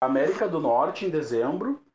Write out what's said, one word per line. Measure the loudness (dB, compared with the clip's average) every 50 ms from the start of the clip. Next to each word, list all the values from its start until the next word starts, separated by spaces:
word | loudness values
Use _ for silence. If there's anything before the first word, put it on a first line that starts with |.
América | -2 0 2 2 2 2 2 0 0 -2
do | 0 0
Norte | 0 2 2 2 2 0 -2 -4 -4
em | -2
dezembro, | -2 -2 -2 -2 0 0 0 0 -2 -2 -2 -4 -6 -6 -8 _ _